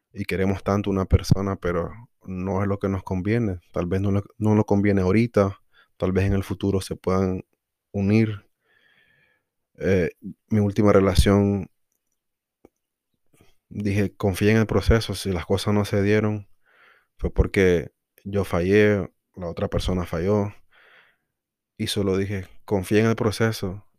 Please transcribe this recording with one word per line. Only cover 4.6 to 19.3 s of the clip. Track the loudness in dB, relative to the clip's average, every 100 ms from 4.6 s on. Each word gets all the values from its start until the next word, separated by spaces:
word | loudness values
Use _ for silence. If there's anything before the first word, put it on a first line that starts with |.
| 2
conviene | 2 2 2
ahorita, | 2 2 2 2 0 -2 _ _ _ _
tal | -2
vez | 0 2
en |
el | 0
futuro | -2 -4 -2 -2
se | -4 -6
puedan | -2 0 0 -2 -10 _ _ _ _
unir. | -4 2 2 2 -4 -16 _ _ _ _ _ _ _ _ _ _ _ _ -6
Eh, | 0 0 0 -4 -16 -18 _
mi | 0
última | 0 2 4
relación, | 6 6 4 4 4 2 0 -6 _ _ _ _ _ _ _ _ _ _ _ _ _ _ _ _ _ _ _ _
dije, | -6 -2 0 -2
"Confía | -2 -2 0 2
en | 2
el | 2
proceso". | 0 2 2 0
Si | -6 -4
las | -6 -2
cosas | -2 0
no | 0 0
se | 0
dieron, | 2 2 0 -4 -10 -20 _ _ _ _ _ _
fue | -4
porque | 0 0 4 4 2 -2 _ _ _
yo | -6 -4
fallé | -2 -2 2 4 4 2 -2 -12 _